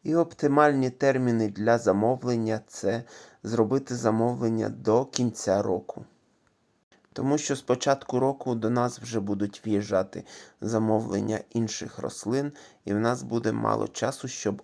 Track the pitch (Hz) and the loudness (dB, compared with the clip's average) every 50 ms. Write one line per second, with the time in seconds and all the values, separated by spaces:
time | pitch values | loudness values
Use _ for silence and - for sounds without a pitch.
0 | _ 160 156 170 165 165 - - 151 143 139 143 151 147 143 135 131 127 127 - | _ 0 2 2 2 0 -2 0 0 2 6 6 6 6 4 2 0 -2 0 2
1 | 143 139 131 131 127 123 117 113 110 104 101 95 107 117 117 117 117 107 95 101 | 2 2 4 4 2 2 2 2 0 0 -2 0 2 2 2 4 4 2 4 4
2 | 107 117 131 127 120 123 123 117 113 110 110 110 - _ - - - 98 113 117 | 2 2 0 0 -2 -2 -2 0 0 -2 -2 -4 -6 _ -14 -4 -2 -2 -2 -2
3 | 117 - - - - - _ _ - 101 113 117 110 104 131 139 135 - 123 120 | -6 -12 -20 -20 -20 -20 _ _ -8 -4 2 2 2 4 2 -2 -2 -4 -8 0
4 | 120 113 107 113 113 120 123 127 123 113 113 113 110 107 110 - 98 107 107 120 | 0 2 2 4 2 2 0 0 -2 0 0 0 -2 -2 -4 -2 2 4 4 4
5 | 135 135 - - 123 120 117 - - 104 95 101 104 104 92 - - - - - | 2 2 0 0 0 0 -2 -2 0 2 2 2 2 0 -2 -2 -4 -8 -14 -14
6 | - - _ _ _ _ _ _ _ _ _ _ _ _ _ _ _ _ _ _ | -16 -18 _ _ _ _ _ _ _ _ _ _ _ _ _ _ _ _ _ _
7 | _ _ _ - 117 135 143 151 - - 143 135 - - - 123 - 143 139 139 | _ _ _ -4 0 0 0 0 0 -2 -4 -4 0 0 0 2 2 0 0 0
8 | - - 127 123 131 135 135 - - 131 120 113 110 110 120 123 120 123 120 - | 0 -4 0 2 2 0 0 -2 -4 -4 -2 0 0 0 2 2 0 0 -2 -8
9 | 113 120 113 110 98 101 101 98 104 104 - - - 110 107 101 104 113 104 92 | -12 -6 -4 -4 -2 -2 -2 -2 -2 -4 -6 -10 -4 -2 -2 -2 0 0 0 0
10 | 98 98 - - - - - - - - _ _ - 107 117 110 113 110 110 110 | 0 0 -6 -12 -12 -12 -20 -20 -20 -20 _ _ -6 -2 0 0 2 2 2 2
11 | 113 117 95 101 101 107 110 101 - _ - 117 113 104 - - - - - - | 0 0 -2 -2 -2 -2 -4 -4 -6 _ -2 -2 -2 -2 -4 -8 -10 -12 -10 -8
12 | - - - - - 104 123 139 143 143 143 - - - _ _ _ - 101 104 | -8 -8 -8 -6 -4 -2 -2 -2 -2 -4 -8 -12 -20 -20 _ _ _ -2 -2 0
13 | 113 117 123 120 - - 113 117 117 113 113 113 110 110 107 110 107 - - - | 0 0 -2 -2 -4 -4 -4 -2 0 0 -2 0 0 0 0 0 -2 -6 -4 -4
14 | 113 120 135 - - 127 - - - 107 101 98 | -4 -4 -4 -6 -10 -12 -10 -4 -4 -4 -4 -4